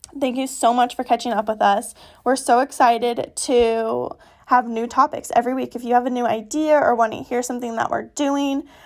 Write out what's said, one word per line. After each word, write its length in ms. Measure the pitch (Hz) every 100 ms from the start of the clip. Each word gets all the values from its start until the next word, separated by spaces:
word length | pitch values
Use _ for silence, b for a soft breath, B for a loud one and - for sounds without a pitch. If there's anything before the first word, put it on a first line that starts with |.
| - 285
thank 200 | 262 247
you 100 | 262
so 260 | - 233
much 220 | 240 247 -
for 80 |
catching 300 | 247 233 247
up 160 | 208 208
with 120 | 214
us. 320 | 208 202 240 - B B
We're 140 | 247 262
so 220 | - 240
excited 720 | 262 - 247 233 240 233 - -
to 760 | - 247 226 226 226 240 - - b b b
have 220 | 247 233
new 200 | 226 233
topics 440 | - 294 - - -
every 180 | 247
week. 220 | 262 247 240
If 80 |
you 100 | 240
have 120 | 247 247
a 40 |
new 160 | 247 240
idea 520 | 220 214 302 311 302
or 180 | 277 233
wanna 260 | 220 233
hear 200 | - 240
something 320 | 247 247 240 226
that 140 | -
we're 140 | -
doing, 600 | 226 - 285 277 277 277 - B